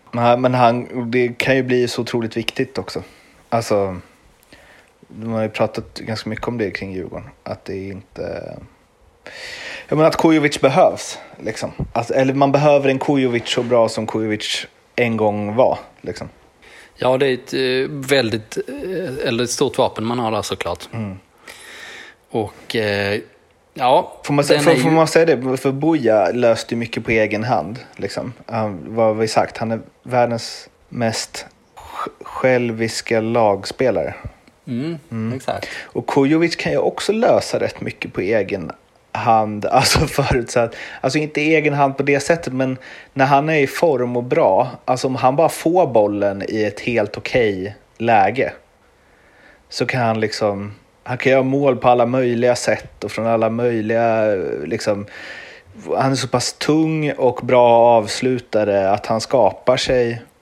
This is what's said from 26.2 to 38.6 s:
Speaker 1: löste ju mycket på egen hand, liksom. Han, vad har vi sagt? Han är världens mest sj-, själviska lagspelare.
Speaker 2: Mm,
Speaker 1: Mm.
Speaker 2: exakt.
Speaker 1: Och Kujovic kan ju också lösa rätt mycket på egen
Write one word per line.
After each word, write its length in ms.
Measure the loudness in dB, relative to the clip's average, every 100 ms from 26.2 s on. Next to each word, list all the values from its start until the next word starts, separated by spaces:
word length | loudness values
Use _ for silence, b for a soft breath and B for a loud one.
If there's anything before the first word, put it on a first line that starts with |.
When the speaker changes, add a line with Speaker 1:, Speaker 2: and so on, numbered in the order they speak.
| 2
Speaker 1:
löste 440 | 2 2 0 -2
ju 40 | -6
mycket 260 | -4 -6
på 60 | -2
egen 340 | 0 2 0
hand, 340 | -2 -2 -2 -10 -16 -10
liksom. 360 | -8 -8 -10 -12 -8
Han, 380 | -6 -4 -6 -8
vad 120 | 0 0
har 80 |
vi 140 | 2 0
sagt? 300 | 0 -2 -4
Han 120 | -6
är 80 | -6 -8 _
världens 680 | -4 0 0 0 -8 -16 -20 _ _
mest 580 | -4 -4 -4 -10 -14 -18 _ _ -20
sj-, 340 | -16 -10 -10 -10
själviska 960 | -14 -2 0 2 0 -2 -4 -4 -2 -2
lagspelare. 920 | 0 2 2 2 -4 -2 0 0 -4 -8 B B _ _ -10
Speaker 2:
Mm, 320 | -8 -6 -10 -10
Speaker 1:
Mm. 260 | -6 -6 -6
Speaker 2:
exakt. 320 | -6 -8 -8 -12
Speaker 1:
Och 240 | -8 -8 -2
Kujovic 500 | 2 4 4 2 -2
kan 160 | -2
ju 60 | 0
också 340 | -2 -2 -2
lösa 480 | 0 4 4 2 -4
rätt 200 | -4 -6
mycket 320 | -10 -10 -10
på 80 | -6
egen 520 | -2 0 0 -4